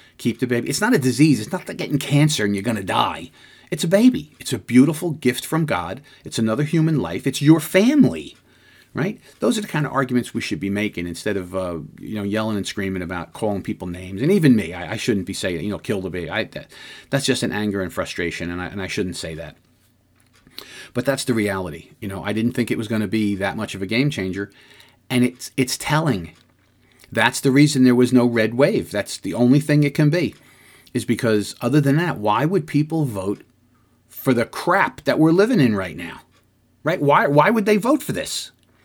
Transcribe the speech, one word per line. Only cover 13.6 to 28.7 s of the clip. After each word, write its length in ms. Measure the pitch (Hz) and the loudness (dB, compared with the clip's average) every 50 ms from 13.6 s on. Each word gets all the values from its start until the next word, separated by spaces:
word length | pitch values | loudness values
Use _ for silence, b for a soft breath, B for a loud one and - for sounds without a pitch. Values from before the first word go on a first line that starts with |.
| 87 | -4
people 240 | - 104 - 92 90 | -6 -8 -8 -8 -10
names. 340 | 87 90 92 92 98 95 | -10 -10 -12 -12 -6 -2
And 100 | 127 160 | 0 2
even 240 | 202 202 160 143 123 | 2 4 6 6 6
me, 180 | 110 92 82 90 | 4 2 -2 -8
I, 200 | 87 87 80 110 | -10 -8 -8 -8
I 40 | 110 | -4
shouldn't 280 | - - 110 98 87 | -2 -2 -2 -2 -2
be 80 | 87 95 | -6 -8
saying, 280 | - - 92 90 82 | -6 -4 -4 -4 -4
you 100 | 80 104 | -4 -6
know, 80 | 101 85 | -6 -6
"Kill 200 | - - 113 98 | -6 -6 -6 -4
the 120 | 90 92 | -4 -6
baby." 180 | 82 90 85 76 | -6 -8 -8 -6
I, 140 | 92 110 113 | -6 -6 -6
that, 280 | - - - - B B B B B B B B B | -6 -10 -14 -14 B B B B B B B B B
that's 160 | - 139 - | -4 -2 0
just 160 | - 127 - | 0 -2 0
an 100 | - 107 | -2 -4
anger 300 | - 104 107 104 98 101 | -4 -2 -4 -2 -2 -4
and 100 | 95 85 | -6 -6
frustration, 600 | - - 87 - - - 87 85 82 - 87 82 | -6 -6 -8 -6 -6 -6 -6 -6 -6 -6 -8 -8
and 100 | 87 90 | -8 -8
I, 60 | 90 - | -8 -10
and 140 | - 104 | -10 -10
I 60 | 92 92 | -10 -8
shouldn't 300 | - - 95 92 87 - | -4 -4 -4 -4 -6 -8
say 160 | - 82 80 | -10 -10 -12
that. 240 | 78 82 73 - _ _ _ _ _ _ _ _ _ _ _ _ _ _ _ _ _ _ B B B B B B B B B B | -12 -14 -16 -18 _ _ _ _ _ _ _ _ _ _ _ _ _ _ _ _ _ _ B B B B B B B B B B
But 100 | 123 123 | -4 -2
that's 220 | 143 135 131 - | -2 -4 -2 -2
the 80 | - 120 | -2 0
reality. 560 | 110 104 101 98 95 92 87 76 - - - - _ | 0 0 -2 -2 -4 -6 -8 -10 -12 -16 -20 -20 _
You 80 | - 101 | -12 -10
know, 160 | 95 92 76 | -10 -8 -6
I 100 | 104 104 | -4 -2
didn't 200 | 110 113 123 123 | -2 -2 -2 0
think 160 | - 117 - | -2 -2 -2
it 80 | 120 - | -2 -4
was 100 | 110 104 | -4 -4
gonna 200 | 110 107 107 95 | -2 -2 -2 -2
be 280 | 104 110 107 104 101 | -2 0 0 0 -2
that 220 | 92 98 98 95 110 | -2 -2 -4 -4 -6
much 160 | 107 - - | -8 -8 -8
of 80 | 95 | -8
a 60 | 98 92 | -6 -2
game 240 | 110 120 139 147 | 0 0 0 0
changer, 400 | 147 - 95 95 87 95 101 - b b b b b b b b b b b _ | -2 -2 -4 -4 -4 -6 -8 -10 b b b b b b b b b b b _
and 160 | 131 123 123 | 0 2 2
it's, 260 | 123 123 - - - - - | 2 0 -6 -14 -10 -4 -2
it's 180 | 131 131 - | -2 -2 -2
telling. 580 | - - - - 151 165 156 113 92 82 82 - _ _ _ _ _ _ _ _ b b b b b b b | -6 -4 -2 0 0 2 0 -2 -2 -4 -10 -16 _ _ _ _ _ _ _ _ b b b b b b b
That's 280 | - 113 110 120 123 - | -2 2 2 2 0 2
the 120 | - 143 | 0 2
reason 320 | 127 143 151 151 147 135 127 | 6 6 6 6 6 6 6
there 120 | 127 123 | 6 6
was 180 | 120 123 123 127 | 6 4 6 6
no 140 | 123 120 123 | 4 4 4
red 260 | 117 113 110 110 117 | 2 2 0 0 2
wave. 380 | 120 143 175 | 2 2 4